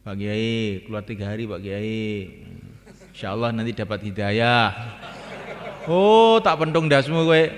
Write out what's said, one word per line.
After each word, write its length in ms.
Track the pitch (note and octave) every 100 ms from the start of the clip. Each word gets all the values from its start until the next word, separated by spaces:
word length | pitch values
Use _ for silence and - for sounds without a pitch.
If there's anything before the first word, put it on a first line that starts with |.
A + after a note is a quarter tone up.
"Pak 160 | - G2
Kiai, 640 | G2+ G#2+ A2+ A2+ A2 F#2+ F#2
keluar 160 | G#2+
tiga 240 | G2+ A2 G2+
hari, 160 | G#2+
Pak 160 | A2+ F2+
Kiai. 640 | G2 G2 G#2+ A2 A2 G#2 F#2 - - - - - - - -
Insya 240 | - G#2 G#2
Allah 160 | A#2
nanti 240 | A2+ A2+ A2
dapat 240 | G2+ G#2 G#2
hidayah." 640 | G2 G2+ G#2+ A#2 A#2+ A2 - A2+ - - - - - - - - -
"Oh, 560 | - E3+ G3+ A3 A3+ A3+
tak 160 | G#3+ D#3+
pentung 320 | D#3 D#3+ D#3+
dasmu 400 | C#3+ C3+ E3 D#3+
kowe." 160 | D#3+ D#3+